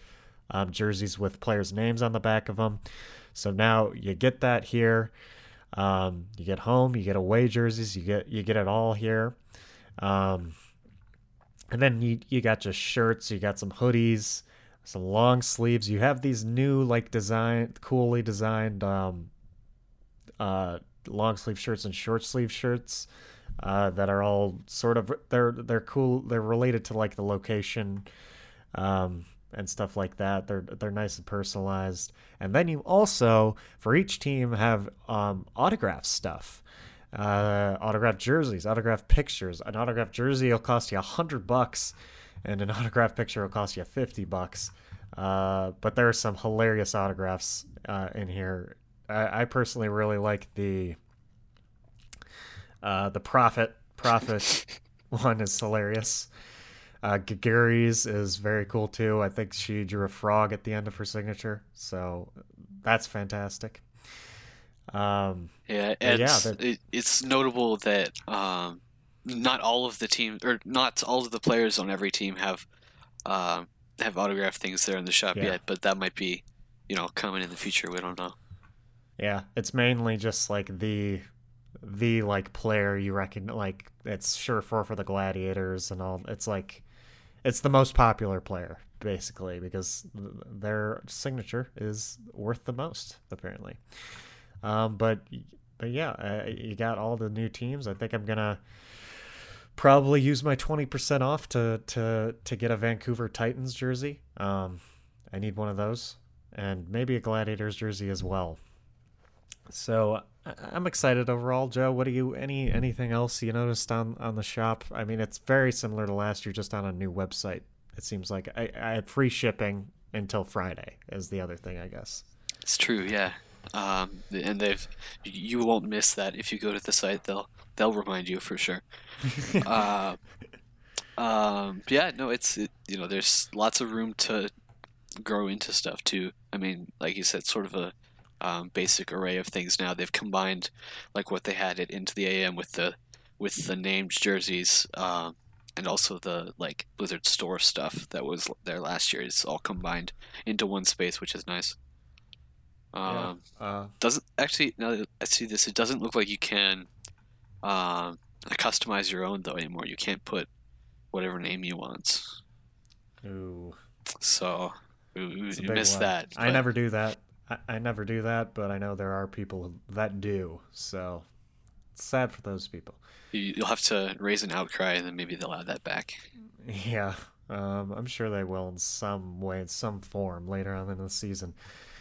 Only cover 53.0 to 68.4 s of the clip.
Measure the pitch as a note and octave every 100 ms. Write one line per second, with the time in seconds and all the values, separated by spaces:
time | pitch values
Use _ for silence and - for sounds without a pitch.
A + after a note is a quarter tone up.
53 | G2 G2+ - C3 A#2 - A2+ - - -
54 | B2 A#2 - G#2 - - - - - -
55 | - A2+ B2 A2 G#2 - A2 G#2+ G#2 A2
56 | A2 - - - - - - - - -
57 | G#2+ G2+ F#2 G2 A#2+ A2+ A#2 A#2 A#2 A2+
58 | - G#2 G2+ F#2+ G#2 G#2+ G2+ A2+ G#2+ -
59 | A2 G#2+ G2 G2 G2+ - - G#2 G2 G2+
60 | G2 - G#2+ G#2+ G#2+ G2+ - G#2+ G#2 F#2+
61 | G#2 G#2+ G#2 G2+ A2 G#2 - - - F#2
62 | F2+ F2 F2 - - - - - - A2+
63 | - G#2+ G2+ G#2 G2+ - A2 - - _
64 | - - - - - - - - - G2+
65 | G2+ G2+ G2 F2+ E2+ - - G#2 G2+ G#2+
66 | B2 A#2+ B2+ C3+ A2+ G2+ B2 A2 - A#2+
67 | A2+ - C3 C3+ C3 B2 A#2+ G#2+ - G2+
68 | F2+ - - G#2